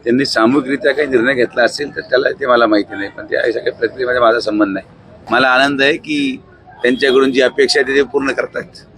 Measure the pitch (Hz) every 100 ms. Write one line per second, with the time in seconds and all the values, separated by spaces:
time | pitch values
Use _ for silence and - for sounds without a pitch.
0 | 123 123 139 120 113 143 127 139 143 135
1 | 143 131 120 135 113 - 117 - 104 -
2 | - 127 139 131 139 120 117 107 101 101
3 | 101 - 104 120 123 110 117 - 113 131
4 | 123 123 117 113 110 107 101 95 - -
5 | - - - 117 131 127 139 139 139 170
6 | - 147 139 127 - - - - 123 127
7 | 139 131 135 131 127 127 131 147 131 139
8 | 139 139 135 127 123 127 - - -